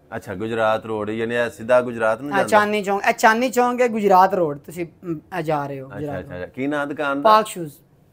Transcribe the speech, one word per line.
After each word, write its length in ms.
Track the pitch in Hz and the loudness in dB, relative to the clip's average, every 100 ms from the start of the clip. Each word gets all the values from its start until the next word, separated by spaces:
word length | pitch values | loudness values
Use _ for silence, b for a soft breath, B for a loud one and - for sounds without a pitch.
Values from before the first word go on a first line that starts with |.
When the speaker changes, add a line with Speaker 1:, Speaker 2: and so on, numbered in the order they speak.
| _ 110 | _ -12
Speaker 1:
ਅੱਛਾ, 200 | 117 92 | -10 -8
ਗੁਜਰਾਤ 500 | 110 113 110 110 113 | -4 0 2 0 -2
ਰੋਡ, 240 | 110 104 | -6 -4
ਯਾਨੀ 260 | 110 113 120 | -4 -2 -2
ਇਹ 140 | 117 | -2
ਸਿੱਧਾ 320 | - 113 123 | -6 2 2
ਗੁਜਰਾਤ 400 | 123 113 110 113 | 2 -2 0 0
ਨੂੰ 100 | 143 | -2
Speaker 2:
ਹਾਂ, 60 | 196 | -2
Speaker 1:
ਜਾਂਦਾ? 100 | 120 | 4
Speaker 2:
ਚਾਂਦਨੀ 360 | 214 208 214 | 4 4 -2
ਚੌਂਕ, 200 | 190 202 233 | -2 -2 0
ਇਹ 40 | |
ਚਾਂਦਨੀ 360 | 226 226 226 254 | 4 4 4 0
ਚੌਂਕ 320 | 240 247 247 | 2 0 2
ਹੈ 60 | 247 | 0
ਗੁਜਰਾਤ 460 | 220 202 185 190 | 2 4 6 6
ਰੋਡ, 240 | 196 160 143 | 4 -2 -4
ਤੁਸੀਂ, 280 | - 170 165 _ | -12 -10 -10 _
ਅਮ, 160 | 180 156 _ 185 | -10 -10 _ -8
ਇਹ 40 | |
ਜਾ 240 | 160 147 143 | -4 -4 -4
ਰਹੇ 140 | 139 | -10
ਹੋ 60 | 127 | -12
Speaker 1:
ਅੱਛਾ, 80 | 101 | -10
Speaker 2:
ਗੁਜਰਾਤ 240 | 147 92 | -8 -8
Speaker 1:
ਅੱਛਾ, 140 | 90 | -10
Speaker 2:
ਰੋਡ। 100 | 90 | -12
Speaker 1:
ਅੱਛਾ। 80 | 90 123 | -12 -6
ਕੀ 120 | 139 | -4
ਨਾਂ 200 | 147 143 | -4 -4
ਦੁਕਾਨ 340 | 147 143 139 | -4 -4 0
ਦਾ? 80 | 214 | 4
Speaker 2:
ਪਾਕ 180 | 214 214 | 4 2
ਸ਼ੂਜ਼। 260 | 185 156 - _ _ _ | -8 -12 -14 _ _ _